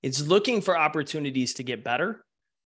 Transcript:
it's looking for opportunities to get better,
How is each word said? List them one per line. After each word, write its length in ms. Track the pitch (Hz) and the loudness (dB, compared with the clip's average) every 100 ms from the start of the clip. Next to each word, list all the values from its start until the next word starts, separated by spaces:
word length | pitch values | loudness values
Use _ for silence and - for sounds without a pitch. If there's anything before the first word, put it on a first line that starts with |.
it's 160 | 135 131 | -4 -2
looking 380 | 147 196 208 226 | 4 4 4 0
for 160 | 185 170 | 2 2
opportunities 760 | 151 156 143 156 143 131 123 | 2 0 -4 -4 -2 -2 -2
to 100 | - | -4
get 220 | 127 117 117 | -6 -6 -2
better, 400 | 123 180 220 _ _ _ _ | 0 -2 -4 _ _ _ _